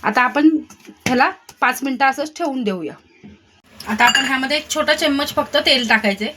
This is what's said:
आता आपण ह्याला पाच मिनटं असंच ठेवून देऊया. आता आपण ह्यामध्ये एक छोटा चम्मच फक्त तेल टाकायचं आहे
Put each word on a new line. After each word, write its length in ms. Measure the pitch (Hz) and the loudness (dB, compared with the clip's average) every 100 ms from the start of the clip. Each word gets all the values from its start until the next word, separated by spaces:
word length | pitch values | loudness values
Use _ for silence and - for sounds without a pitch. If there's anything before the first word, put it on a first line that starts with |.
आता 180 | 226 233 | 0 0
आपण 280 | 247 285 311 311 - - - 208 - | 0 4 4 2 -6 -20 -20 -8 -2
ह्याला 240 | 247 311 370 - - | 2 0 0 -20 -2
पाच 200 | 262 254 | -2 0
मिनटं 220 | 277 254 269 | -6 2 0
असंच 260 | 269 302 - | 0 -8 -4
ठेवून 260 | 330 262 | -4 -2
देऊया. 300 | 208 185 156 - _ _ - - _ _ _ - - | -4 -4 -8 -12 _ _ -20 -20 _ _ _ -18 -8
आता 180 | 220 240 | 2 2
आपण 200 | - 262 | 2 0
ह्यामध्ये 320 | 269 269 302 | -2 -2 -4
एक 120 | 294 | -2
छोटा 240 | 302 302 | -2 0
चम्मच 400 | 311 320 277 294 - | 2 2 0 -2 -2
फक्त 220 | - 285 294 | 0 0 2
तेल 220 | 269 233 | 0 2
टाकायचं 360 | 226 214 196 | 2 2 -2
आहे 80 | 220 | -6